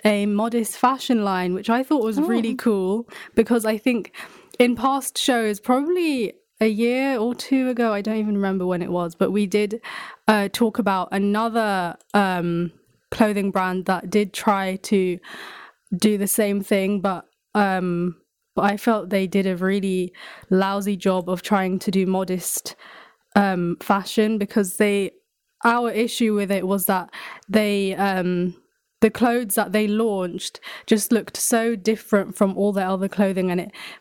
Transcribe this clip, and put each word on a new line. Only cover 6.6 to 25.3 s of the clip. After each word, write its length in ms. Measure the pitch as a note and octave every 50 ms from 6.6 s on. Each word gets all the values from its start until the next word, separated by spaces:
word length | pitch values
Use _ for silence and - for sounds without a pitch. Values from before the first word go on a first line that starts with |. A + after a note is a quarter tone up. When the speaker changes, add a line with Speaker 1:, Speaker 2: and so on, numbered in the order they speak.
Speaker 1:
a 60 | A3 A3
year 500 | G#3+ G#3 A#3 A#3+ B3 C4 C4+ C#4 C4 A3+
or 160 | A3 A#3+ A#3+
two 340 | - - - C4+ C4 B3+ B3+
ago, 240 | B3 A#3 A#3 A3+
I 80 | G#3 G3+
don't 140 | G3 G#3+ A3
even 180 | A3 G#3+ G#3+ G#3
remember 300 | G3+ G3 G3 F#3+ F#3+ F#3
when 160 | F3+ F3+ E3+
it 80 | F3 F#3+
was, 240 | F3 F3 F3 E3+ -
but 160 | - F#3+ F#3+
we 160 | F#3 G#3 G#3
did, 340 | F3+ F#3+ G#3 G#3 G3 G#3+ A#3 - - - - - - - _ -
uh, 220 | - G#3+ G#3 G3+ G3
talk 260 | - - A#3+ G#3+ - -
about 300 | G3 G3+ F#3+ F#3 F3 -
another, 840 | - G3 G3+ G3+ G3+ G#3+ A3+ A#3 A3 A#3 A3 G#3 G3 F#3 F3 E3+ - - _ - -
um, 580 | G#3 G3 F#3+ F#3 F3 E3+ E3+ E3+ E3+ F3 E3 - _ _ _ _ _ _ -
clothing 400 | - - A3+ G#3 G3+ G#3 G3 G3
brand 360 | - G3 F#3 F#3 F#3 F#3 F3+
that 240 | - F#3+ E3+ - F3+
did 220 | G#3+ G#3 G#3 F#3+
try 440 | - - - A3 G3+ G3 F#3+ F#3+ F#3+ F#3+
to 360 | - - G#3+ F#3+ F#3 F3+ F3 F3 - - - - - - - - - - _ _ _ - G3+
do 220 | F3 - G#3+ G#3 F#3+
the 80 | G3+ G3
same 340 | - A3+ G#3 G3+ G3+ G3+
thing, 380 | F#3+ - G#3+ G3 F#3+ G3 G#3 G3
but, 240 | F3+ G3 F#3 D#3+ - _ _ _ _ _ -
um, 640 | G#3+ G3+ G3 F#3+ F#3 F3+ F3+ F3 E3+ F3 F3+ E3 _ _ _ _ _ _ _ -
but 80 | F#3 F#3+ G3+
I 40 | G3+
felt 320 | G#3 - A#3+ A3 G#3 F3+ F#3
they 160 | G3+ G3 F#3+
did 200 | F3 - G3 F#3+
a 100 | F#3+ F#3
really 560 | E3+ F#3 F#3+ G3 G3+ F#3+ G3 F#3 F#3 F3+ F3 _ - - - - - - -
lousy 460 | F#3+ F#3 G3 G3 G3 G3+ F#3+ G#3 G3+
job 320 | F3+ - F#3+ F#3 F#3 E3+ F3+
of 120 | F#3 F3
trying 360 | - - G#3+ F#3+ F#3+ F#3 F#3+ F#3
to 100 | - G#3
do 160 | F#3 F#3+ F#3
modest, 680 | F#3+ F#3 F#3+ F#3+ F3+ F#3 F3+ - - - - - - - _ - - - - - - _ _ _ _ -
um, 420 | G3+ G3+ G3 F#3+ F3+ F3 E3+ F3+ -
fashion, 560 | - - G3+ G3 F#3+ - - A3+ G#3+ A3 A3+
because 400 | G#3 G3 - - A3 G3+ F3+ -
they, 360 | - G#3+ G#3 G3+ G3+ G3 - _ _ _ _